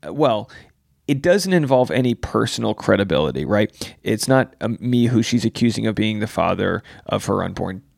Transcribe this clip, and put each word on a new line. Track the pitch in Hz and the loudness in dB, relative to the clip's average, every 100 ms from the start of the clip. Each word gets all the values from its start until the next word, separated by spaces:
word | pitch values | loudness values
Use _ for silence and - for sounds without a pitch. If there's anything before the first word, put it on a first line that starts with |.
| - | -10
Well, | 107 147 107 104 - - _ _ _ - | 0 2 0 -4 -18 -20 _ _ _ -4
it | 139 | 0
doesn't | 175 202 190 | 2 2 4
involve | 180 147 127 127 | 2 4 2 4
any | 104 123 | 2 0
personal | 117 - 110 113 - 113 | 0 -2 -2 -2 -2 -4
credibility, | 107 - 98 98 73 76 64 - | -4 2 2 2 0 0 -2 -2
right? | 104 107 _ - - | 0 0 _ -16 -10
It's | - 110 - | -4 -4 2
not, | 131 120 _ | 2 0 _
um, | 110 120 | -6 -6
me | 123 123 117 | -2 2 2
who | 117 | 2
she's | 113 120 | 2 0
accusing | 107 - 120 110 110 | -2 0 0 0 -4
of | |
being | 104 107 107 | 0 -2 -2
the | 104 | -4
father | - 87 92 98 92 - - - | -2 -2 0 -2 -4 -8 -18 -6
of | 104 | -6
her | - 98 | -2 -4
unborn | 92 95 95 95 - | -4 -6 -8 -8 -16